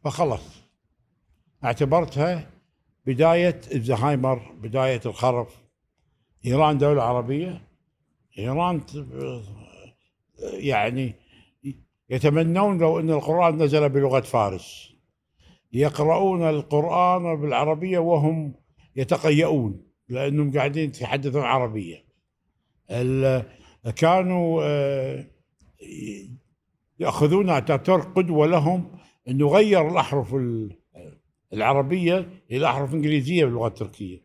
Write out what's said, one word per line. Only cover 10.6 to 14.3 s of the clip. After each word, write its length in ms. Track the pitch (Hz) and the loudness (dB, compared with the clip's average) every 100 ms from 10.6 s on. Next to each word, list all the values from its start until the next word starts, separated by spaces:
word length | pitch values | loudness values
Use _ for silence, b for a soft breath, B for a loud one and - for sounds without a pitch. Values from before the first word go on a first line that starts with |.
| 139 117 110 127 127 107 b b b _ 139 135 _ _ _ | -2 0 -2 -4 -6 -10 b b b _ -16 -16 _ _ _
يتمنون 680 | 127 147 151 165 175 208 185 | 0 2 4 2 2 2 2
لو 220 | 160 165 | 2 2
أن 100 | 160 | 0
القرآن 520 | 151 143 165 170 156 | 0 0 2 2 4
نزل 260 | 151 151 147 | 2 4 2
بلغة 320 | 139 139 131 | 2 2 2
فارس، 720 | 110 | 0